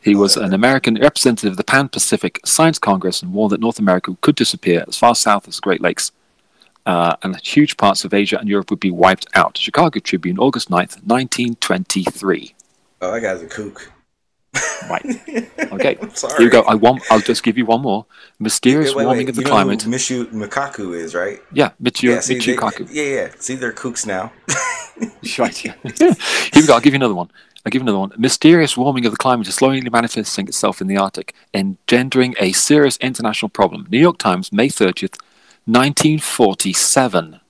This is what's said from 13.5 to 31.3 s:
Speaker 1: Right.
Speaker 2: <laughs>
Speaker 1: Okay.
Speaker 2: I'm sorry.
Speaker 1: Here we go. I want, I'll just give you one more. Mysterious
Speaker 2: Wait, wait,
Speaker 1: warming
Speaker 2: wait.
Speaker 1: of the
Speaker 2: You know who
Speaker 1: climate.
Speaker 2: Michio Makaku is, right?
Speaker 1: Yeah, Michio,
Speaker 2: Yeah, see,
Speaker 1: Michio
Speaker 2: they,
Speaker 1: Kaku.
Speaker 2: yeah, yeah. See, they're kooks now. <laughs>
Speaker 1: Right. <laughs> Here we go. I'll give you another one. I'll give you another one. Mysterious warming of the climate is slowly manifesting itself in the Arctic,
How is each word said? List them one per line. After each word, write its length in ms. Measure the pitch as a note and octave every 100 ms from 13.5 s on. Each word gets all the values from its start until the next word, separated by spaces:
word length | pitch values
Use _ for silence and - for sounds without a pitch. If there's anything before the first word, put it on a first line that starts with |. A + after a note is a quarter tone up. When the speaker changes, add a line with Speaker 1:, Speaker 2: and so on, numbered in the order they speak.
| - G#2 - - _ _ _ _ _ _ - A#4 C#5+ -
Speaker 1:
Right. 160 | -
Speaker 2:
<laughs> 460 | C#4+ A#3 - B3+ A#3 - D#4
Speaker 1:
Okay. 240 | G3 - -
Speaker 2:
I'm 140 | G#3+
sorry. 200 | - - -
Speaker 1:
Here 100 | A#2+
we 40 |
go. 100 | A#2
I 120 | - G#2+
want, 260 | A#2 C3 -
I'll 80 | A2
just 240 | - A2+
give 160 | A#2+ A2+
you 80 | A#2
one 140 | A#2
more. 260 | C3+ G2+ - - - _
Mysterious 520 | A2 - B2 C#3+ C#3
Speaker 2:
Wait, 80 | C3+
wait, 60 | C3+
Speaker 1:
warming 200 | B2 C3
Speaker 2:
wait. 40 |
Speaker 1:
of 60 | A#2
the 60 |
Speaker 2:
You 60 | C3
know 20 | A2+
who 80 |
Speaker 1:
climate. 160 | G2 G2+
Speaker 2:
Michio 460 | G#2+ B2+ - B2+ A2+
Makaku 680 | A2 G2+ C#3 C#3 - F#2+ E2+
is, 180 | E2 E2+
right? 240 | G2 G2+ _
Speaker 1:
Yeah, 180 | C#3+ D3 _
Michio, 280 | B2 - B2
Speaker 2:
Yeah, 100 | A#2+
see, 160 | C3+ B2
Speaker 1:
Michio 60 | A#2
Speaker 2:
they, 100 | B2+
Speaker 1:
Kaku. 320 | A2 - F#2
Speaker 2:
yeah, 100 | D3+
yeah. 260 | C#3+ C3 F2+ -
See, 160 | - C3
they're 160 | B2
kooks 340 | - B2+ A#2+ A2
now. 260 | F#2+ F#2+ _ -
<laughs> 160 | - C5 - - - A3+ _ - -
Speaker 1:
Right. 180 | A#2 -
<laughs> 20 |
Here 160 | G#2+ - A#2 - - - - - -
we 120 | D3+ D3+
go. 60 |
I'll 60 | A#2
give 120 | C3+
you 60 | C3+
another 160 | B2 F2+
one. 120 | - _ _ _ A2
I'll 40 |
give 100 | B2+
you 40 |
another 140 | B2+ G2+
one. 140 | G2 A2+
Mysterious 600 | B2+ - D#3 E3+ D3 -
warming 280 | C3+ C3 A#2
of 40 |
the 60 | -
climate 300 | C3 B2 G2
is 80 | -
slowly 240 | C3 C3+
manifesting 680 | B2 A#2 A#2 - G#2 - G2
itself 340 | - G2+ -
in 60 | F#2+
the 100 | G2
Arctic, 380 | G2 - -